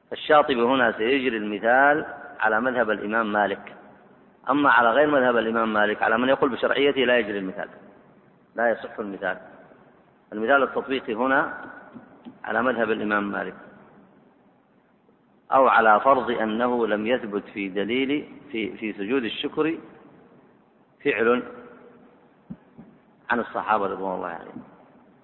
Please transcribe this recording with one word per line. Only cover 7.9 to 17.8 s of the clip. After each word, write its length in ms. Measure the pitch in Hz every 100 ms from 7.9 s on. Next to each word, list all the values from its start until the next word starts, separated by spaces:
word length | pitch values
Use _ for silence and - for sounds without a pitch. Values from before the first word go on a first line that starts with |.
| - _ _ _ _ _ 110
لا 140 | 117
يصح 300 | 107 123 -
المثال. 380 | 104 95 95 95 - - - - - _ _ _ -
المثال 300 | 107 110 139
التطبيقي 500 | 127 123 113 131 -
هنا 560 | 110 131 135 160 - - - - - - - - -
على 180 | - 110
مذهب 300 | 123 117 110
الإمام 400 | 110 107 104 101
مالك، 240 | 101 92 - - - - - - _ _ _ _ _ _ _ _ _ _ _ _ _ -
أو 160 | 131 127
على 320 | 107 110 107
فرض 320 | 135 135 113
أنه 560 | 113 110 107 123 123 110
لم 200 | 104 107
يثبت 360 | 123 113 101
في 260 | - 110 98
دليل 720 | 95